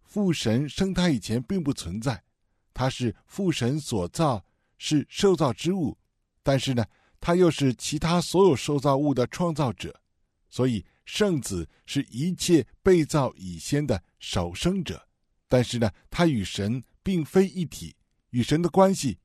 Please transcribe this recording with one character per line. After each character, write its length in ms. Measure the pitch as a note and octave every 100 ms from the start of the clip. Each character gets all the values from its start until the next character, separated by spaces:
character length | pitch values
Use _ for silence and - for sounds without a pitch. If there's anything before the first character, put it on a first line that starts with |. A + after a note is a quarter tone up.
| _
父 260 | G#3 G3
神 380 | D#3 A2+ A2+ D3
生 240 | - G3
他 160 | F3+ F3+
以 100 | B2
前 240 | - A2+
并 180 | - G3
不 120 | C#3+
存 260 | - - G2+
在， 240 | A2+ A2 _ _ _ _ _
他 160 | - C3
是 240 | - A#2+ - _
父 260 | - F#3+
神 280 | D3 A#2+ D3+
所 280 | - G#2+ F2
造， 360 | - D#3+ G#2+ - _ _ _
是 280 | - D3+ -
受 260 | - G3+ F3
造 180 | D3
之 200 | - E3
物， 240 | F#3+ B2+ - _ _ _ _
但 160 | - C3+
是 140 | -
呢， 120 | A#2+ G#2 _ _ _
他 160 | - F3
又 140 | F3
是 240 | - C3+
其 240 | A#2 - D3+
他 220 | D#3+ F3
所 300 | D#3 E3+ G3
有 60 | C3
受 220 | - D3
造 200 | D3 C3+
物 160 | D3
的 120 | B2+ A#2
创 280 | - F3 D#3
造 160 | C3+
者， 280 | G2 D#2+ - _ _ _ _ _
所 180 | - B2+
以 180 | A2 - _ -
圣 360 | - G#3 D#3
子 260 | - F#2 D#2 _ -
是 180 | C#3
一 320 | C3+ A2+ E3+ F3
切 300 | - E3 B2 _
被 240 | G3 F3+ D3
造 280 | D#3 B2+ -
以 220 | F#2 E2
先 280 | - C#3+ D3
的 180 | G#2 - _
首 340 | - G2+ F2
生 300 | F#2 E3+ G3
者。 240 | D3+ D#2+ _ _ _ _ _
但 160 | B2+
是 160 | A#2+ A#2+
呢， 100 | A2 - _
他 180 | - E3+
与 160 | B2+
神 400 | F#2+ - G2+ B2+ - _
并 220 | - F3+
非 240 | C#3+ F#3+ G3
一 160 | F#3
体， 320 | E3 - D#2+ - _ _ _
与 120 | B2
神 180 | A2+ D3+
的 80 | F3
关 240 | F#3+ G3
系 240 | F#3+ C3+ F2+